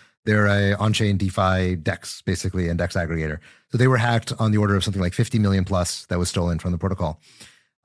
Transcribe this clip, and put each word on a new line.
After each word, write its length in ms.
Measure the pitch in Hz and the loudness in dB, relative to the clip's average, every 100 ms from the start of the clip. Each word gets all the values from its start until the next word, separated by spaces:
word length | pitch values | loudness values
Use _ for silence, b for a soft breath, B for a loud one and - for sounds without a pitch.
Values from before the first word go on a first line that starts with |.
| b b - | b b 0
they're 220 | 107 104 | 2 4
a 260 | 101 101 | 4 2
on-chain 420 | 101 107 107 107 95 | 2 0 2 0 0
DeFi 600 | 98 98 92 92 92 90 | 0 0 2 2 0 -2
dex, 440 | 80 90 - - | -4 -6 -6 -10
basically, 440 | - 92 92 92 85 | -4 -4 -2 -2 -2
and 100 | 85 | 0
dex 180 | 87 92 | -2 -2
aggregator. 440 | 80 82 78 78 B B B | -4 -4 -4 -6 B B B
So 60 | 117 | 2
they 100 | 127 | 4
were 100 | 127 | 4
hacked 360 | 120 117 - - | 2 0 -2 -2
on 140 | 110 | 2
the 60 | 107 | 2
order 180 | 104 98 | 2 2
of 80 | |
something 180 | 98 95 | 0 -2
like 120 | 90 | -2
fifty 260 | - 117 113 | 0 0 2
million 240 | 104 98 | 2 2
plus 420 | 92 95 87 - - | 0 0 -2 -4 -4
that 120 | 87 | -4
was 80 | 87 | -2
stolen 300 | - 87 82 | -2 -2 -2
from 120 | 90 | -4
the 60 | 85 | -4
protocol. 440 | 98 95 82 78 B B B B B _ | -4 -4 -6 -8 B B B B B _